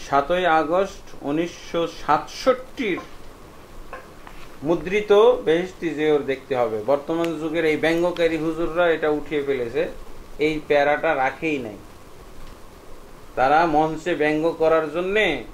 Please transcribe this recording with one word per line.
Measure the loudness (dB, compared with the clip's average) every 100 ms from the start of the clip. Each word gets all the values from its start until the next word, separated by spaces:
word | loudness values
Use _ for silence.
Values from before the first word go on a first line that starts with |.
| 0
সাতই | 0 2 2 4
আগস্ট | 2 2 0 0 -4 -16 -10
উনিশশো | -4 -2 -2 -6 -6 -2 -2 -4 0
সাতষট্টির | 0 0 -2 2 2 -2 -6 -4 -4 -6 -14 -16 -18 -20 -20 -18 -16 -14 -16 -16 -20 -18 -16 -16 -8
মুদ্রিত | -2 -2 0 -2 4 8 8 6
বেহেশতি | 2 2 0 -4 -6
জেওর | 0 2 2
দেখতে | 2 -4 -2 0
হবে। | 0 0 0
বর্তমান | 0 0 -2 -2 -2
যুগের | -4 0
এই | 2 2
ব্যঙ্গকারী | 2 2 0 2 0 2
হুজুররা | -2 -2 -2 2 2
এটা | 4 2
উঠিয়ে | 0 -2 -2
ফেলেছে, | 0 -2 -2 -2 -4 -6 -14 -14 -14 0
এই | 0 0 2
প্যারাটা | 4 4 2 2
রাখেই | 0 0 -2 -2 -2
নাই। | -4 -10 -16 -20 -20 -18 -16 -14 -14 -16 -18 -20 -16 -16 -16 -18 -10
তারা | 0 4 6 4
মঞ্চে | 4 2 0 -2
ব্যঙ্গ | 0 2 2 0 2
করার | 4 4 2
জন্যে | -2 -2 0 2 0 -6